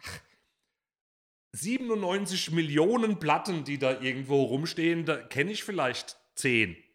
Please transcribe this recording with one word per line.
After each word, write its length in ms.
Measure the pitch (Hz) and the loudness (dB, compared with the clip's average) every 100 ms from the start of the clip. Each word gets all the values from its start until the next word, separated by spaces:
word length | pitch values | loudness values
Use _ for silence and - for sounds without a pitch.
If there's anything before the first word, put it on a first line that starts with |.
ach, 160 | - 85 _ _ _ _ _ _ _ _ _ _ _ _ _ | -16 -16 _ _ _ _ _ _ _ _ _ _ _ _ _
siebenundneunzig 1000 | - 180 262 240 214 180 196 185 185 - | -8 -2 -2 0 -2 0 -2 -2 -4 -2
Millionen 680 | 165 156 147 175 240 220 190 | 0 2 4 4 4 2 0
Platten, 460 | 151 160 202 165 135 | 2 2 2 -4 -4
die 120 | 143 | 0
da 240 | 131 131 | 0 0
irgendwo 400 | 131 127 135 139 127 | -2 -4 2 2 2
rumstehen, 600 | 135 160 - 165 170 165 | 0 -2 0 0 2 0
da 120 | 139 | -2
kenn 300 | - 131 170 | -4 -2 -2
ich 160 | 214 | -2
vielleicht 540 | - 185 131 120 - - _ | -6 -2 -2 -2 -10 -18 _
zehn 420 | - 135 117 101 82 _ | -2 2 4 2 -2 _